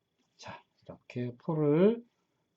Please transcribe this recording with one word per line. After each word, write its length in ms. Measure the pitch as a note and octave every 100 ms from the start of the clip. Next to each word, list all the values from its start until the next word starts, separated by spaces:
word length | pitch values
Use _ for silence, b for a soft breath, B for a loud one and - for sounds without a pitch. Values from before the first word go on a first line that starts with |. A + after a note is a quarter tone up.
| _ _ _ -
자, 260 | - - _ _
이렇게 500 | - - - B2 B2 A#2+
포를 640 | - D#3 D3 D#3 G3+ A#3 - _ _ _ _